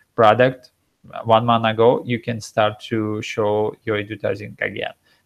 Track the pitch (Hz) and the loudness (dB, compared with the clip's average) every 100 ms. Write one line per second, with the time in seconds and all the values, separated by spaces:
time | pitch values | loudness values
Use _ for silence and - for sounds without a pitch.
0 | _ - 110 113 127 131 _ _ _ _ | _ 4 6 6 4 0 _ _ _ _
1 | - - 113 113 120 117 113 110 117 135 | -18 -8 2 2 4 2 0 2 2 2
2 | 120 117 - 113 - - 107 104 - 113 | -2 -6 -6 -8 -6 0 0 -2 -6 -4
3 | 107 107 - - 104 107 107 - - 104 | -4 -6 -8 -4 0 0 -2 -6 -6 -4
4 | 104 104 107 104 107 - 104 104 - - | -6 -6 -6 -6 -10 -8 -8 -6 -10 -12
5 | _ _ | _ _